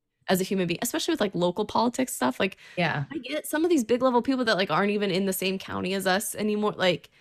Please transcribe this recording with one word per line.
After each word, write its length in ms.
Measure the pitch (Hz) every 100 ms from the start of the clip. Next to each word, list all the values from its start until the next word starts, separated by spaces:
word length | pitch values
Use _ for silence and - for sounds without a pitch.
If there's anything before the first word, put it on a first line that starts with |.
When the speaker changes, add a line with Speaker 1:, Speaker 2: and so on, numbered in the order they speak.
| _ _ -
Speaker 1:
as 120 | 185
a 40 |
human 220 | 185 190 175
being, 100 | 170
especially 320 | 240 320 -
with, 80 | 330
like, 140 | 202
local 300 | 175 175 180 214
politics 480 | - 240 254 254
stuff. 240 | - 254 -
Like, 180 | 196 - - -
Speaker 2:
Yeah. 260 | 165 131 139
Speaker 1:
I 60 | 285
get 280 | 247 302 -
some 180 | 302
of 60 | 339
these 120 | 320
big 160 | 226 240
level 220 | 262 240
people 220 | 233 262 233
that, 100 | 180
like, 140 | 196
aren't 220 | 156 202
even 180 | 208 202
in 160 | 175 196
the 60 |
same 260 | 185 185 190
county 340 | - 196 185
as 120 | 196 190
us 280 | 185 - -
anymore. 360 | 214 208 208 208
Like, 340 | 185 180 - _